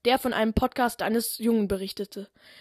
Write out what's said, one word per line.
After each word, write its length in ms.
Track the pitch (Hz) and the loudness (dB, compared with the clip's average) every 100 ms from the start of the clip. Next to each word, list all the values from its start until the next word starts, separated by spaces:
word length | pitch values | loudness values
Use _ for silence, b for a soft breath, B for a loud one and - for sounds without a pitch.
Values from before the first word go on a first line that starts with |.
der 160 | 240 262 | 2 2
von 120 | 254 | 2
einem 220 | - 220 | 0 2
Podcast 480 | 214 254 - 240 - | 2 0 0 -2 0
eines 360 | 165 226 226 - | 0 0 -2 -2
Jungen 280 | 226 226 202 | 2 2 2
berichtete. 600 | 196 196 - 202 - 202 _ B B | -2 -4 -8 -10 -10 -14 _ B B